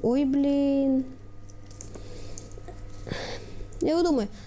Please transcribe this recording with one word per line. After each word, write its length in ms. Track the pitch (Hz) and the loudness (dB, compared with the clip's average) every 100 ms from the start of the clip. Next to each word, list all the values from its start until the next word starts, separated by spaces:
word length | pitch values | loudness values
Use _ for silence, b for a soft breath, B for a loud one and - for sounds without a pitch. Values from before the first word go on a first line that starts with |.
ой, 240 | 226 254 277 | 2 4 4
блін. 800 | 277 277 285 277 277 269 262 262 - - - - - - - - B B B B B B - - - - - B B B B B B B - | 4 4 6 4 4 4 4 0 -6 -14 -14 -14 -14 -14 -12 -12 B B B B B B -12 -12 -12 -12 -10 B B B B B B B -2
Я 220 | 285 330 | 2 4
думаю, 240 | 349 277 208 B | 6 4 2 B